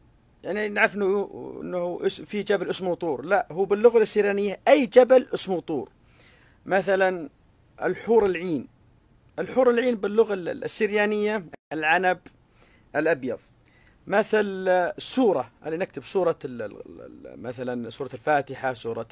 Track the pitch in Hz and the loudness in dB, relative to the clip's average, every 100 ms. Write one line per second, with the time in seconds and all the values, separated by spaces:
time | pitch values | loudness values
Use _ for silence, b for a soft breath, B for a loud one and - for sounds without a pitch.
0 | _ _ _ _ 139 202 214 208 214 196 | _ _ _ _ -8 -6 -4 0 0 0
1 | 196 202 196 117 131 - 170 180 175 175 | -2 -2 -4 -10 -14 -12 -8 -6 -6 -4
2 | 196 - - 208 202 196 170 175 185 165 | 0 0 -2 -6 -2 -2 2 0 0 -4
3 | 170 127 147 196 - 156 196 202 233 233 | -4 -6 -2 -2 -2 -4 -2 4 4 4
4 | 214 208 202 202 202 185 - 285 233 247 | 2 2 0 0 -2 -2 4 4 6 6
5 | 247 262 - - - 180 - 147 104 _ | 8 6 4 2 2 2 -4 -6 -6 _
6 | b b b b b b - 185 190 190 | b b b b b b -2 0 2 2
7 | 185 185 156 _ _ _ _ - 160 180 | 2 0 -10 _ _ _ _ -6 -4 -4
8 | - 226 202 175 185 151 - _ _ _ | 2 4 4 0 -2 -4 -6 _ _ _
9 | _ _ _ - 180 247 247 240 247 226 | _ _ _ -10 -4 2 4 4 0 -2
10 | 202 208 214 196 165 - - - 214 208 | -2 2 2 0 -6 -6 -4 -2 0 0
11 | 208 214 208 214 156 - - 151 156 175 | 0 0 -2 -4 -8 -18 -12 -4 0 2
12 | 185 180 - - _ b b b b 143 | 2 -2 -6 -20 _ b b b b -2
13 | 156 156 123 107 - _ _ b b b | 0 0 -2 -8 -12 _ _ b b b
14 | - 196 208 214 208 190 185 180 175 - | -2 0 2 0 0 -4 0 0 0 2
15 | - - 240 151 - _ 147 160 185 - | 6 6 6 2 -4 _ -8 -6 -6 -8
16 | - 196 170 160 139 123 107 104 - 85 | -4 -2 0 -2 -8 -10 -12 -14 -20 -18
17 | 62 62 64 64 110 123 123 123 113 - | -20 -18 -20 -14 -12 -8 -6 -6 -6 -8
18 | 135 127 - 147 135 131 131 127 113 113 | -8 -8 0 0 -2 -6 -4 -4 -4 -6
19 | 117 | -10